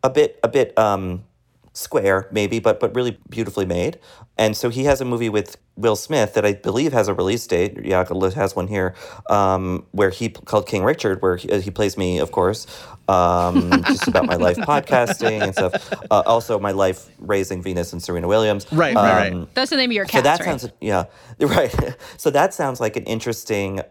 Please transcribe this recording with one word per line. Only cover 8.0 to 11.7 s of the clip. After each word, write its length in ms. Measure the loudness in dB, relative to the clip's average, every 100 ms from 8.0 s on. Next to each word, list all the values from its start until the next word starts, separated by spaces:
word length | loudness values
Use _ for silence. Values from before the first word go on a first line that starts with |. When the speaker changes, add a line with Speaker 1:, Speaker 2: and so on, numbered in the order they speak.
| 0 0
Speaker 1:
li-, 160 | -2
has 220 | 0 -2 -2
one 120 | -4
here, 280 | -2 -2 -4 -18 -16 0
um, 560 | 2 4 2 0 -4 -6
where 180 | 0 0
he 200 | 0 -6
p-, 120 | -8
called 260 | -2 -2 0
King 160 | 0
Richard, 380 | 0 0 -2 0
where 140 | 0 -2
he, 120 | 0
uh, 80 | -2
he 80 | -2